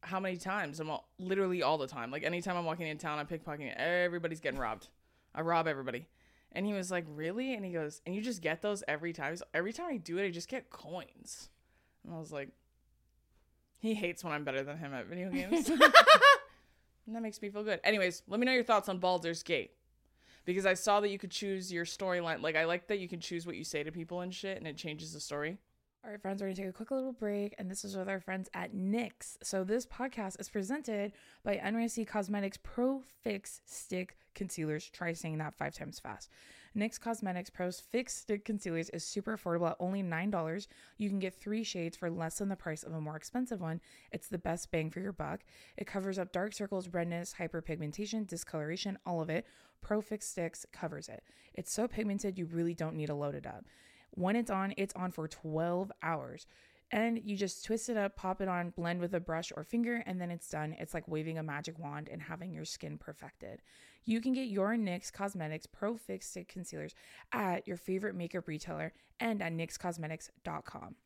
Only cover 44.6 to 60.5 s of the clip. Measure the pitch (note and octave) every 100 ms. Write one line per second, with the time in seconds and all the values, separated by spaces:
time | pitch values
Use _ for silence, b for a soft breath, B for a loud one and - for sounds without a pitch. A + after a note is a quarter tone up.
44.6 | - E3 D#3+ E3 F#3+ F#3+ D3+ E3+ - B
45.6 | B B G3 G3+ G3 F#3+ F#3 F3+ G3+ -
46.6 | G3+ G3 F#3 F3 E3+ E3+ E3+ - E3 E3
47.6 | E3 D#3 D3+ D3 G#3 A3 G#3 E3+ - D#3+
48.6 | D3+ F3 G3+ G3 - F3 D#3+ D#3+ - B
49.6 | B B - G#3 G#3 G#3+ - - E3+ -
50.6 | - - E3 D3 - A2+ - B B -
51.6 | F#3 - A#3 - G#3+ G3+ G3+ F#3 E3 E3
52.6 | E3+ E3+ D#3+ D#3+ D3+ C#3+ D3 D3 - -
53.6 | - B B B B - F3+ A3+ A#3 F#3+
54.6 | G3 G3+ G3 - F#3 F3+ D#3 - D#3+ D#3
55.6 | E3+ F3 G3 - D#3+ D#3+ C3 B2+ - b
56.6 | b b b G#3+ A3+ A#3 G#3+ G3 G3 -
57.6 | - A3 - A3+ G3 - F#3+ F#3+ F#3+ F3+
58.6 | F3 F3 E3+ F3 F3 F3+ F3 E3 E3+ -
59.6 | D#3 A#3 A#3 A#3+ - F3+ F3 E3+ -